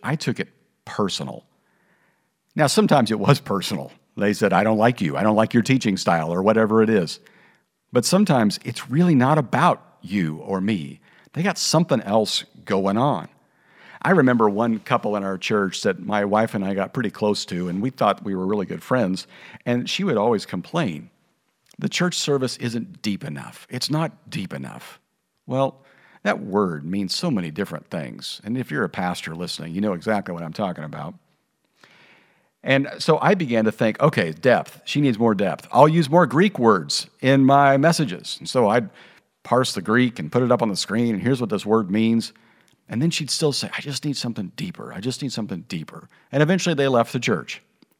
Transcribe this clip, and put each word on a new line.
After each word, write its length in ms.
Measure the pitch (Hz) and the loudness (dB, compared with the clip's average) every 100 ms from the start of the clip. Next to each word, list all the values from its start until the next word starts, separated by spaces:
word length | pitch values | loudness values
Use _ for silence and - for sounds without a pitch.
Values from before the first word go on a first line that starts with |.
I 140 | 127 156 | -6 -4
took 240 | - 117 | -4 -6
it 80 | - _ _ _ - | -8 _ _ _ -10
personal. 580 | - 98 - 69 57 - _ _ _ _ _ _ _ _ _ _ - | -4 -4 -4 -8 -12 -18 _ _ _ _ _ _ _ _ _ _ 0
Now, 120 | 147 | 2
sometimes 420 | - 208 143 107 | 4 4 4 4
it 80 | 107 | 2
was 220 | 98 139 | 2 2
personal. 500 | - 98 - 90 65 - _ - | 2 -4 -4 -8 -10 -18 _ -2
They 160 | 101 | 0
said, 220 | 95 104 | 2 2
"I 100 | 90 | 4
don't 140 | 107 107 | 4 4
like 240 | 117 123 | 2 2
you. 160 | 87 69 | -2 0
I 60 | |
don't 120 | 107 107 | 2 2
like 200 | 110 120 | 2 2
your 80 | |
teaching 340 | 110 131 110 92 | 2 2 0 0
style," 340 | - 85 80 | 0 0 0
or 120 | 87 | 0
whatever 400 | 98 110 107 110 | 2 4 4 4
it 60 | 110 | 4
is. 300 | 107 82 - _ _ _ _ _ _ _ | 4 0 -6 _ _ _ _ _ _ _
But 140 | 123 - | -2 2
sometimes 540 | 185 202 135 104 - | 2 4 4 2 0
it's 260 | 131 - - | -8 -10 -2
really 260 | 139 180 139 | 2 4 6
not 240 | 127 156 | 6 4
about 580 | 117 127 170 123 _ _ | 2 2 2 0 _ _
you 360 | 87 101 80 78 | -4 -2 -2 -4
or 240 | 98 95 | -6 -4
me. 400 | 98 101 69 - _ _ _ | -2 -4 -6 -16 _ _ _
They 80 | 139 | -4
got 160 | 185 - | -4 -2
something 420 | - 156 175 123 | 2 2 2 0
else 440 | 98 113 101 - - - | 0 0 0 -4 -8 -12
going 320 | - 98 98 107 | -4 -2 0 0
on. 320 | 143 98 82 _ _ _ _ _ - - - | 0 -2 -8 _ _ _ _ _ -20 -6 2
I 60 | |
remember 380 | 185 127 123 107 | 4 6 6 4
one 300 | 101 117 110 | 4 0 -2
couple 360 | - 120 113 104 | 0 0 0 -4
in 80 | |
our 140 | 98 95 | -4 -4
church 440 | - 107 95 - | -2 0 0 -2
that 220 | 107 90 90 | -2 -2 -2
my 200 | 104 104 | -2 2
wife 280 | 104 113 | 2 0
and 100 | 107 | -2
I 100 | 95 | -4
got 200 | 98 95 | -4 -4
pretty 160 | - 107 | -4 -6
close 360 | - 107 101 - | -2 -2 -2 -4
to, 240 | 90 90 | -6 -4
and 120 | 92 | -4
we 80 | 127 | -4
thought 340 | - 107 98 | 0 0 0
we 120 | 101 95 | -4 -6
were 100 | 95 | -4
really 200 | 104 92 | -4 -6
good 180 | 85 | -8
friends, 420 | - 127 95 90 - - - - - | -2 0 0 -4 -8 -20 -20 -10 -4
and 240 | 123 113 | -4 -4
she 140 | - | -4
would 140 | 196 110 | -2 0
always 280 | 110 104 - | 2 0 -4
complain, 640 | 90 - 170 123 76 87 _ _ _ _ _ _ - | -10 -6 -4 -4 -6 -14 _ _ _ _ _ _ -10
"The 100 | - | -6
church 260 | - 175 - | -2 -2 -2
service 420 | - 139 127 - | 0 0 -2 -4
isn't 440 | 120 113 - - | -6 -6 -8 -8
deep 220 | 110 95 | -6 -4
enough. 420 | - 69 60 - - | -6 -12 -14 -20 -12
It's 200 | 127 - | -8 -4
not 400 | 151 160 - - | -2 -4 -8 -12
deep 240 | - 95 | -10 -8
enough." 460 | 71 65 - - - _ _ _ _ - | -10 -12 -14 -18 -20 _ _ _ _ -6
Well, 300 | 131 135 - _ _ _ _ | -2 -2 -4 _ _ _ _
that 220 | 202 208 | -4 -4
word 420 | 208 98 95 78 78 | 0 0 0 -2 -6
means 300 | 98 95 - | -4 -4 -4
so 160 | 175 | -2
many 180 | 107 82 | -2 -4
different 400 | 78 98 80 - | -4 -6 -8 -10
things. 520 | 85 65 50 - - | -10 -10 -12 -14 -12
And 140 | 104 123 | -8 -6
if 120 | - | -6
you're 140 | 147 | -4
a 60 | 92 | -4
pastor 440 | - 90 87 - | -4 -6 -6 -8
listening, 400 | 82 87 - 80 | -10 -10 -10 -8
you 80 | 90 | -4
know 120 | 104 | -4
exactly 420 | 87 110 104 95 85 | -4 -2 -4 -4 -10
what 80 | |
I'm 100 | 82 | -8
talking 300 | 80 98 82 | -6 -6 -6
about. 320 | 78 76 73 - _ _ _ _ _ _ _ _ _ _ _ _ _ _ - | -10 -12 -14 -16 _ _ _ _ _ _ _ _ _ _ _ _ _ _ 0
And 240 | 135 139 - | 2 0 -4
so 220 | - 156 | 0 2
I 140 | 143 196 | 4 2
began 300 | 139 113 110 | 2 0 0
to 80 | |
think, 280 | - 113 104 | 0 -2 2
"Okay, 300 | 151 120 85 | 2 2 -2
depth. 500 | 80 131 101 - - - | 2 4 4 2 -12 -6
She 160 | 143 | 0
needs 180 | 143 107 | 2 2
more 160 | 117 101 | 2 2
depth. 320 | 98 71 - | -2 -4 0
I'll 160 | 120 151 | 4 6
use 220 | 165 135 | 4 4
more 160 | 170 156 | 4 4
Greek 320 | 139 202 - | 4 2 4
words 500 | 117 95 73 - - - | 4 4 0 -6 -8 -2
in 240 | 131 139 131 | 2 6 6
my 300 | 139 143 139 | 6 6 6
messages." 600 | 156 - 135 90 - - | 4 2 -2 -6 -12 -12
And 100 | 156 | -4
so 200 | 131 107 | 2 4
I'd 200 | 120 101 - - _ _ _ | 2 0 -10 -20 _ _ _
parse 300 | - 120 127 | 0 0 0
the 80 | 101 | -4
Greek 380 | 87 117 127 120 | 0 2 2 -2
and 120 | 78 | -4
put 120 | 123 | 0
it 80 | 123 | 2
up 100 | 120 | 2
on 80 | 113 | 0
the 80 | 92 | -4
screen, 360 | - 107 117 | -4 -2 -2
and 80 | 101 | -2
here's 180 | 110 131 | -2 -2
what 80 | 110 | -2
this 160 | 101 107 | -4 0
word 260 | 110 95 | 0 0
means. 420 | 107 113 113 - _ _ _ _ _ - | 0 2 0 -2 _ _ _ _ _ -8
And 140 | 113 | -4
then 100 | 165 | -2
she'd 180 | - 139 | -2 -4
still 220 | - 156 | -2 -2
say, 180 | 131 107 - | -2 -6 -8
"I 40 | |
just 240 | 143 131 156 | -8 -6 -6
need 100 | 135 | -6
something 380 | 123 113 92 - | -6 -8 -10 -8
deeper. 380 | 90 - - | -10 -10 -14
I 80 | 90 | -8
just 200 | 117 123 | -6 -6
need 120 | 139 | -6
something 320 | 117 104 90 - | -6 -8 -8 -8
deeper." 400 | 87 76 85 - _ - | -10 -10 -16 -20 _ -4
And 100 | 135 | 0
eventually 340 | 151 185 175 143 | 2 2 0 0
they 120 | 139 | 2
left 240 | 123 113 | 2 0
the 80 | 127 | -2
church. 420 | 117 87 - - _ _ _ | -2 -4 -6 -16 _ _ _